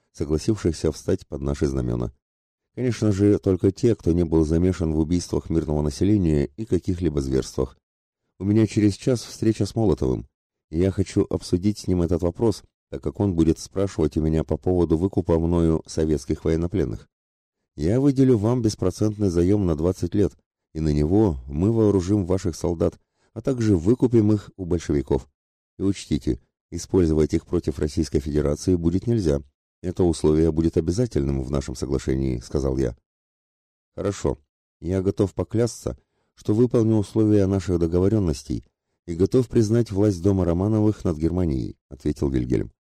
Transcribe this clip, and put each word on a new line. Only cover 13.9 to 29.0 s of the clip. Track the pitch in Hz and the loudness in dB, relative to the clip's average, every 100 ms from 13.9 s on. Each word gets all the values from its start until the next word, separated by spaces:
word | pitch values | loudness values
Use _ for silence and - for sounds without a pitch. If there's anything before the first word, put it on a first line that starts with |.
| - 78 82 | -2 -2 0
у | |
меня | 78 80 | 0 0
по | 73 80 | -2 -2
поводу | - 90 82 80 | 0 0 2 2
выкупа | 95 - 87 82 | 0 -2 0 0
мною | 82 87 82 80 - | 2 2 2 0 -2
советских | - 80 73 - 78 | -4 -2 -2 -2 -4
военнопленных. | 85 82 87 98 65 53 - _ _ _ _ _ _ - | -2 -2 -2 -2 -4 -6 -14 _ _ _ _ _ _ -6
Я | 76 120 | -2 2
выделю | 143 131 131 117 | 2 4 4 4
вам | 104 127 | 2 0
беспроцентный | 110 - 92 - 107 104 101 | 0 -2 -4 -2 -2 0 0
заем | 85 90 104 92 | 2 2 2 2
на | 73 | 0
двадцать | 85 95 87 104 | 0 -2 -2 0
лет – | 95 - _ _ _ 78 | 0 -2 _ _ _ -4
и | |
на | 78 | 0
него | 73 76 98 107 69 64 | 2 2 4 2 0 -6
мы | 71 98 | -2 0
вооружим | 113 107 98 87 104 87 | 2 2 2 2 0 0
ваших | 95 90 | -2 -2
солдат, | 78 82 85 87 - _ _ _ | -4 -4 -2 -2 -4 _ _ _
а | - | -8
также | 139 127 110 92 | -4 -2 2 2
выкупим | 82 127 123 117 104 | 2 2 2 4 4
их | 107 - - | 2 -2 -12
у | 90 | -4
большевиков. | 85 - 71 - 69 - _ _ _ _ - | -4 -2 -2 0 -2 -4 _ _ _ _ -4
И | |
учтите, | 98 98 - 71 - 60 - _ _ | -4 -4 -4 -4 -2 -6 -8 _ _
использовать | 87 - 95 85 78 76 | -12 -2 2 4 4 2
их | 82 - | 0 -2
против | 87 - 73 | -4 -4 -4
Российской | 76 - 78 80 | -4 -2 -2 -2
Федерации | 80 73 71 73 - 92 | -2 -2 -2 -2 0 0
будет | 82 92 | 0 -2